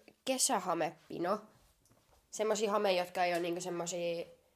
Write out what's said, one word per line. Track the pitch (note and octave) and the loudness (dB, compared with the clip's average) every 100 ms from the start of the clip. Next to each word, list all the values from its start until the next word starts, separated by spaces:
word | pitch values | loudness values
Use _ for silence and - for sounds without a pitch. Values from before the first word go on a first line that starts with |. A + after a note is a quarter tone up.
| - - | -10 -10
kesähamepino. | - B3+ - A3 F3+ E3+ D3+ - - - F3 G#3 - - _ _ _ _ _ _ _ | -4 0 2 2 0 0 -2 -4 -10 -4 0 -2 -4 -20 _ _ _ _ _ _ _
Semmosia | - A3 G#3 G#3+ | -2 0 2 2
hameja, | G#3 G#3 F3+ | 2 4 2
jotka | F3+ F#3 | 0 0
ei | F3 | 0
oo | E3+ | 2
niinku | F3 E3+ | 0 -2
semmosia | F3 F3 E3+ F3 E3+ E3+ - - _ | -4 -4 -4 -2 -2 -4 -6 -14 _